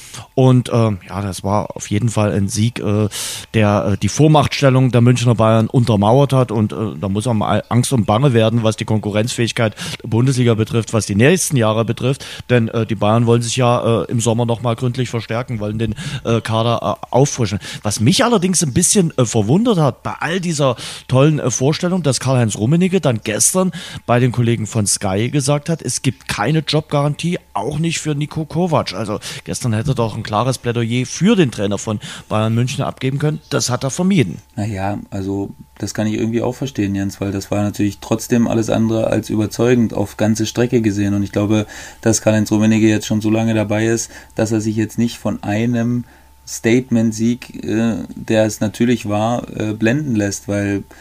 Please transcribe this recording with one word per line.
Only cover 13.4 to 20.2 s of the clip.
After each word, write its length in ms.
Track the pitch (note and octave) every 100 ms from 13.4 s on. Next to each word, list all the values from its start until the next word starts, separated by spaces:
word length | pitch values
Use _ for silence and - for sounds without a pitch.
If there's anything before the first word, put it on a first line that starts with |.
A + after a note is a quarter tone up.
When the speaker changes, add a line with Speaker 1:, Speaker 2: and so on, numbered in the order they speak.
Speaker 1:
sich 140 | A#2 A#2
ja, 460 | B2 A#2+ A2 A2+
äh, 100 | -
im 80 | A#2+
Sommer 260 | A2+ A2+ A#2+
noch 160 | A2+
mal 140 | A#2+ A2+
gründlich 340 | B2+ B2 B2
verstärken, 520 | A#2 - A2+ C3+ A2+
wollen 180 | G#2 A2
den, 160 | A2+ G#2+ - C#3 -
äh, 160 | A2+
Kader, 560 | - A2+ A2+ A#2 G2 -
äh, 40 | -
auffrischen. 480 | B2 C#3+ - G#2+ G2 - -
Was 180 | G#2+ -
mich 240 | G#2+ G3 A#3
allerdings 360 | A3+ F#3 F3+
ein 100 | D#3
bisschen, 440 | B2 F3 G#3 E3 -
äh, 60 |
verwundert 540 | A#2+ A#2 G2+ E3 A#3+ F#3
hat 260 | D3 -
bei 120 | A2+
all 220 | -